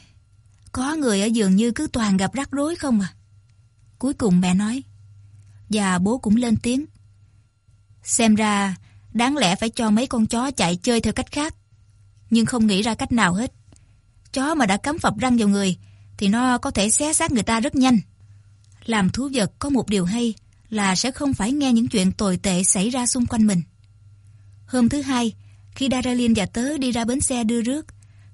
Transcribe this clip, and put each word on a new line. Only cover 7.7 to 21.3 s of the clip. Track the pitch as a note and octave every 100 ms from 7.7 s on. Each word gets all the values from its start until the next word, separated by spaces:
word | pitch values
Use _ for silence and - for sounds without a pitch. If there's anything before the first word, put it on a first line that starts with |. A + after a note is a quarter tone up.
| _ _ -
"Xem | - - A3+
ra, | G#3+ G#3+ G3+ G3 F3+ - - -
đáng | A3 A#3+ D4
lẽ | F#3 G3
phải | A3+
cho | - A3
mấy | G#3+ C4+
con | A#3+ A3
chó | A#3 C4
chạy | C4 F3 F3
chơi | B3 A#3
theo | A3
cách | G#3 B3+
khác. | D4 D#4 - _ _ _ _ - _ -
Nhưng | A3+ A3
không | B3 A3
nghĩ | F#3+
ra | A#3
cách | A3 C4+
nào | A#3+ F#3
hết. | F3+ B3+ - _ - - _ _ _ -
Chó | C4+ C#4
mà | D#4+ A3
đã | G3+
cắm | C#4 E4
phập | A3 G#3
răng | B3+ A#3+
vào | G#3
người, | G3+ G3 F3 - - - -
thì | G3+
nó | A3+ B3+ B3
có | C#4
thể | B3 G3+
xé | - D4
xác | D#4+ E4
người | B3+
ta | F#3+ A3+
rất | C#4
nhanh. | C#4+ B3+ A#3 - _ - - - - - -
Làm | - A3 F#3
thú | G#3 C#4
vật | C4 C4 -
có | C#4+
một | C4 -
điều | G3+
hay | F3 A#3 A#3+ - _ _ -
là | G#3+ G3
sẽ | F#3 B3
không | - C#4+